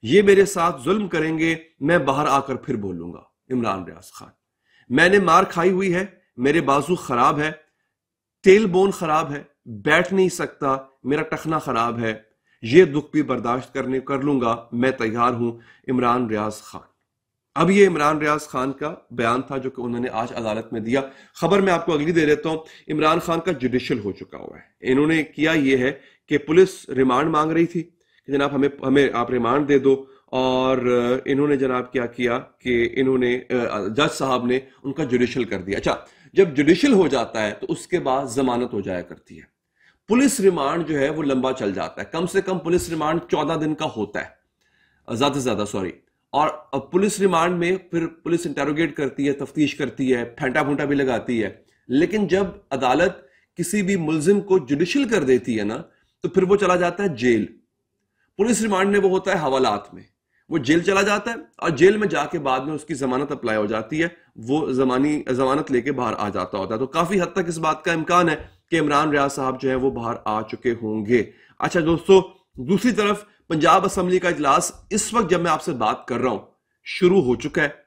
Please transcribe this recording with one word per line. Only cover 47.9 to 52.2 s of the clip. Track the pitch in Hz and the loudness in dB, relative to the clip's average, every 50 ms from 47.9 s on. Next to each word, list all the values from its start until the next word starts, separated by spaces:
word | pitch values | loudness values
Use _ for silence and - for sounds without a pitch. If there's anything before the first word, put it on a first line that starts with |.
| - 170 165 | -4 -4 -4
पुलिस | 160 - _ _ 156 170 165 170 165 | -4 -8 _ _ -2 -2 -2 -2 -4
इंटेरोगेट | 139 151 143 143 143 147 170 160 143 | -4 -4 -2 -2 0 -2 -2 -2 -2
करती | - 147 131 - - 143 | -4 -4 -4 -4 -2 -2
है, | 143 139 | -2 -2
तफ्तीश | 135 - - - 156 151 139 143 | -2 -6 -8 -2 -2 -2 -2 0
करती | - 151 123 - - 139 127 | -4 -6 -6 -4 -4 0 0
है, | 127 120 120 120 - - | 0 0 0 -6 -8 -4
फेंटा | 156 131 123 151 147 | -4 -2 0 0 0
फूंटा | 135 147 139 151 | 0 -2 -2 -2
भी | 139 143 | -2 0
लगाती | 139 139 131 120 107 - - 123 113 | 0 0 0 0 -2 -2 -2 -2 -2
है। | 107 95 - - _ _ _ _ _ _ | -2 -4 -6 -12 _ _ _ _ _ _
लेकिन | 120 139 170 170 190 220 | 0 0 0 2 0 -2